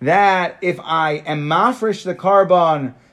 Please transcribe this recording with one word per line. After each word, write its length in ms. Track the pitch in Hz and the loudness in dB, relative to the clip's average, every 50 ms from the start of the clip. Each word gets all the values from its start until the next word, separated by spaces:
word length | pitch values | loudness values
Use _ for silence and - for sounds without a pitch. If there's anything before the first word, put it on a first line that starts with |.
that 560 | 123 135 165 196 202 196 190 185 180 170 - - - | -2 0 2 2 4 2 2 0 -2 -4 -6 -6 -4
if 180 | 180 175 - | -4 -4 -6
I 420 | - - 160 160 160 156 151 151 - | -6 -4 -2 -2 0 -2 -2 -4 -6
am 200 | 165 156 151 147 147 | -8 -8 -6 -4 -2
mafresh 560 | 156 175 202 240 254 247 220 220 202 - - | 0 0 0 0 0 -2 -4 -4 -4 -6 -6
the 100 | 190 175 | -10 -8
carbon, 800 | - - 185 202 196 190 165 185 180 170 160 156 147 139 123 123 - _ _ | -4 0 2 4 4 4 4 4 4 4 2 2 0 -4 -6 -10 -12 _ _